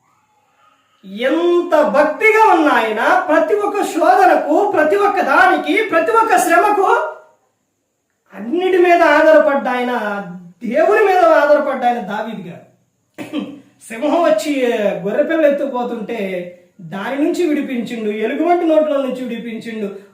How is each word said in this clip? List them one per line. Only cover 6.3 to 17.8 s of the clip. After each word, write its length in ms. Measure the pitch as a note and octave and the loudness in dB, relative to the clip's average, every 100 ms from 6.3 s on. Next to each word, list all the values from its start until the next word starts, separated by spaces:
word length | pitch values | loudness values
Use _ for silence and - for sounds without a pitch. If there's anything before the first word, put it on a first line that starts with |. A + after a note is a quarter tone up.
| F#4 | 2
శ్రమకు 760 | F4 E4+ G4+ G4 F#4 A#4+ - - - _ _ _ _ _ _ _ _ _ _ | 2 2 2 2 2 0 -2 -10 -20 _ _ _ _ _ _ _ _ _ _
అన్నిటి 440 | G3 A3+ F4 F#4 F4+ | -16 -8 -4 0 2
మీద 240 | F4 E4+ | 4 4
ఆధారపడ్డ 680 | D#4 D4 D#4 D#4 D4+ C#4 A#3+ | 4 4 6 6 4 0 -2
ఆయన, 240 | B3 B3 A#3+ G#3 G3+ F3 F3+ - - | -4 -4 -4 -6 -8 -10 -14 -20 -14
దేవుని 420 | A3+ C4+ F4+ G#4+ G4 | -4 0 2 4 4
మీద 120 | F#4 | 4
ఆధారపడ్డ 680 | E4 D4+ D4 C#4+ C#4 B3+ A#3+ | 4 4 4 2 0 -2 -2
ఆయన 140 | A#3 | -2
దావీదు 500 | F#3+ A3 C#4 F#3 E3+ | -6 -8 -8 -10 -14
గారు. 180 | - - _ _ _ _ - C#4+ D4+ - - - _ - | -16 -20 _ _ _ _ -20 -12 -10 -10 -14 -20 _ -16
సింహం 360 | A#3 D4 E4+ | -6 -2 0
వచ్చి 540 | D#4+ - D#4 C#4 A#3+ A3+ | 2 0 0 -2 0 0
గొర్రెపిల్ల 680 | G3+ F3 F#3+ B3 D4 D#4+ D4 | -2 -2 -4 -2 0 2 2
ఎత్తుకుపోతుంటే 1080 | C#4+ C#4+ B3 A3 A3+ G#3 A#3 F#3+ F3+ F3 - _ - | 2 -2 -4 -6 -8 -8 -8 -6 -6 -10 -16 _ -20
దాని 420 | E3 G3 A3+ C#4 | -14 -10 -6 -2
నుంచి 240 | E4 F4 E4+ | -2 0 -2
విడిపించిండు, 600 | D4 - A#3+ | -2 -4 -6